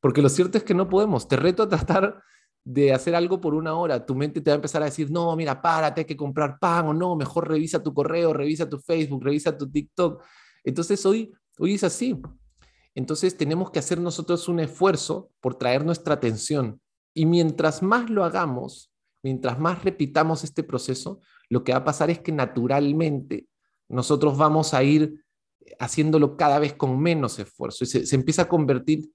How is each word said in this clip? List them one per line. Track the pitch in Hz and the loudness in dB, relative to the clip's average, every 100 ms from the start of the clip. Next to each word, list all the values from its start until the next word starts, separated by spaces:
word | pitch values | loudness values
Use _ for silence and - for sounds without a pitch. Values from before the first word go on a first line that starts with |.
Porque | 143 123 | 2 4
lo | 143 | 4
cierto | 139 180 214 | 4 2 0
es | |
que | - | 0
no | 180 185 | 0 2
podemos. | 185 214 143 - | 2 2 0 0
Te | 131 | 2
reto | 160 180 | 2 2
a | 214 | 0
tratar | 175 - 180 196 - _ _ _ _ | 0 2 2 2 -4 _ _ _ _
de | - 127 143 | -8 2 4
hacer | 131 131 | 4 2
algo | 170 175 185 | 0 0 -2
por | 175 | -2
una | 151 160 | -2 -2
hora. | 156 175 127 - | -2 -2 -2 -2
Tu | |
mente | 131 147 147 | -4 -2 -2
te | 147 | 0
va | |
a | 147 | 0
empezar | 147 156 | 0 -2
a | 151 | -4
decir, | 143 147 | -4 -4
"No, | 165 170 160 | -2 -2 -2
mira, | 156 131 | -2 -2
párate, | 170 160 156 165 | 0 2 0 -2
hay | 156 | -6
que | 143 | -6
comprar | 147 139 147 139 | -6 -2 -4 0
pan", | 185 170 156 | 0 2 0
o | |
"No, | 151 180 165 | 0 -2 -2
mejor | 135 170 165 | -2 -4 -2
revisa | 156 160 165 | -2 0 -2
tu | 156 | -2
correo, | 139 143 165 170 | -2 0 2 2
revisa | 139 143 156 156 | 0 -2 -2 -4
tu | 139 | -6
Facebook, | - 165 151 139 | -2 -2 -2 -2
revisa | 127 147 147 147 | -2 0 0 -4
tu | 139 | -4
TikTok". | 147 147 - 175 - - _ _ _ | -4 -6 0 0 0 -18 _ _ _
Entonces, | - 131 170 202 | -6 -4 -2 0
hoy, | 190 220 220 - _ _ | 2 0 0 -12 _ _
hoy | 165 | 0
es | 202 | 2
así. | 180 - 254 170 - - _ _ _ _ _ | 0 -2 -4 -4 -8 -18 _ _ _ _ _
Entonces, | - 131 156 185 180 | -8 -6 -2 -2 0
tenemos | 147 160 185 | -2 -2 -2
que | - | -4
hacer | 143 170 | -4 -4
nosotros | 175 165 160 175 170 | -4 -6 -2 -2 0
un | 170 | -2
esfuerzo | 156 - 190 175 - 101 - _ | -2 2 2 2 -2 -6 -8 _
por | 127 127 | -6 -2
traer | 123 131 | 0 2
nuestra | 156 165 - | 2 -2 0
atención. | 143 123 110 - 151 120 107 _ _ _ - | 0 0 -2 -2 -2 -2 -6 _ _ _ 0
Y | 160 | 4
mientras | 170 165 147 156 151 | 4 2 2 -2 0
más | 185 233 233 | 0 0 0
lo | 214 | 0
hagamos, | 175 175 170 123 127 - - _ _ _ | 0 0 -2 -4 -8 -16 -20 _ _ _
mientras | 135 127 131 123 | -6 -4 -2 0
más | 160 180 | -2 0
repitamos | 190 190 139 143 160 160 | -4 -2 -2 2 2 0
este | - - | -4 -8
proceso, | 151 127 - 131 - 196 _ _ _ | -6 -6 -6 -8 -8 -14 _ _ _
lo | 123 | -2
que | - | 0
va | 127 | 0
a | |
pasar | 139 147 156 | 0 0 0
es | 165 | 0
que | - | -4
naturalmente | 151 123 - 123 139 143 151 165 143 139 - - _ _ _ _ | -2 -2 -2 0 2 2 2 0 -2 -6 -12 -12 _ _ _ _
nosotros | 123 123 147 151 135 | -6 0 2 2 4
vamos | 151 156 156 | 4 4 2
a | 139 | 2
ir | 139 151 156 151 _ _ _ _ _ - | 4 4 2 -4 _ _ _ _ _ -12
haciéndolo | 120 - 151 156 143 143 | -8 0 2 4 4 4
cada | 147 143 | 2 4
vez | 147 | 0
con | 143 139 131 | -2 -2 0
menos | 165 165 127 - | 0 0 -2 -6
esfuerzo | 101 _ 64 - | -12 _ -10 -6
y | 127 | -2
se, | 131 | -2
se | - 139 | 2 0
empieza | 127 156 | 2 0
a | 175 | 2
convertir | 170 143 131 127 156 156 | 2 2 0 0 -2 -4